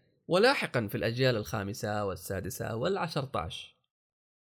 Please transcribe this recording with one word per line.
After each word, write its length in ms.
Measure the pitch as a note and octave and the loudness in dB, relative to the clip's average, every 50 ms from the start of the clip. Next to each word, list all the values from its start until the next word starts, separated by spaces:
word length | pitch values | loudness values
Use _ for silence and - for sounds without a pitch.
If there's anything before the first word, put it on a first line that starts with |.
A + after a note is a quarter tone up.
| _ _ _ _ _ - | _ _ _ _ _ 2
ولاحقا 600 | D#3+ F#3 G#3+ B3+ C#4+ C#4 - - - C3 A2+ G2+ | 4 6 6 6 4 4 0 -2 0 0 -2 0
في 80 | - | -2
الأجيال 400 | A#2 - A2 A#2 B2 C3 B2+ A#2+ | 0 0 0 2 4 4 4 4
الخامسة 720 | G#2+ G#2 - - A2 G2 G2 G#2+ - - G#2+ G#2 G#2 G#2 | 2 0 -2 -4 -4 -4 -4 -6 -4 -4 -2 -2 0 0
والسادسة 720 | G2 F2+ E2+ - - G2+ F#2+ F#2 G2 - - A2+ A2 A2+ | -2 -2 -4 -6 -6 -4 -4 -4 -4 -6 -6 -6 -4 -2
والعشرتاش، 1000 | A2 B2+ F3 G3 F#3+ F3 D#3+ - D#3 C3 C3 - G#2 D#2 F2+ - - - - _ _ _ _ _ _ _ _ _ _ _ _ _ _ | -2 0 0 0 0 -2 -2 -2 -4 -4 -2 -2 -4 -4 -4 -6 -10 -12 -16 _ _ _ _ _ _ _ _ _ _ _ _ _ _